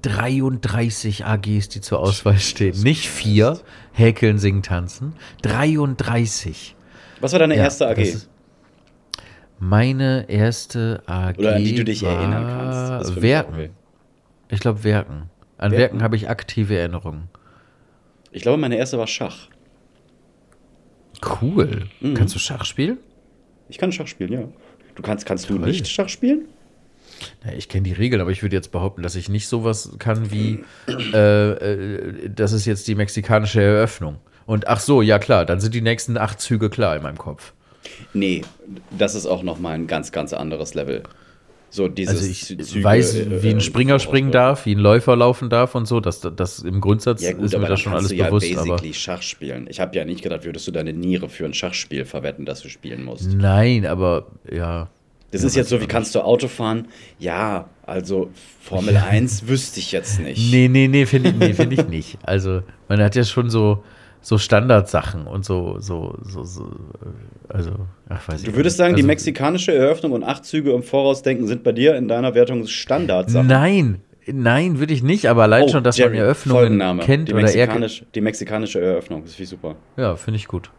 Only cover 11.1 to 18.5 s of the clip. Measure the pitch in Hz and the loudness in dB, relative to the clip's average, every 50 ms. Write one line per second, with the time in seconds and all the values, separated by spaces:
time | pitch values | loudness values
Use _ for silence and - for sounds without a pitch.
11.1 | 87 92 92 90 90 90 104 107 104 104 104 107 117 123 113 110 107 - 101 87 | -4 -2 -2 -2 -2 0 0 2 2 2 2 0 0 0 -2 -2 -2 -2 -2 -2
12.1 | 87 87 92 98 104 110 117 120 123 127 127 131 127 127 127 127 127 120 - - | 0 0 0 0 -2 -2 -2 -4 -6 -6 -6 -4 -4 -4 -4 -4 -6 -6 -6 -6
13.1 | 90 92 - 120 139 156 - - 80 80 78 80 - _ _ _ _ _ _ _ | -2 0 2 2 2 2 0 -4 -8 -10 -10 -10 -14 _ _ _ _ _ _ _
14.1 | _ _ _ _ _ _ _ _ - 101 - 123 107 104 107 107 107 101 - - | _ _ _ _ _ _ _ _ -6 -2 0 0 -2 0 0 0 0 0 -2 -4
15.1 | 69 73 80 85 _ _ _ _ _ - - 104 107 117 127 - - 113 110 110 | -12 -12 -14 -14 _ _ _ _ _ -4 -2 0 4 4 2 2 2 -2 -2 0
16.1 | 113 107 107 - 117 - - - - 113 107 98 104 87 85 85 82 87 98 85 | 0 -2 -2 -4 -6 -8 -8 -8 -4 -4 -2 0 0 -2 -2 -4 -6 -8 -10 -10
17.1 | 76 78 82 87 _ - _ _ _ _ _ _ _ _ _ _ _ _ _ _ | -12 -12 -14 -16 _ -20 _ _ _ _ _ _ _ _ _ _ _ _ _ _
18.1 | _ _ _ _ - - - 160 | _ _ _ _ -16 -4 0 0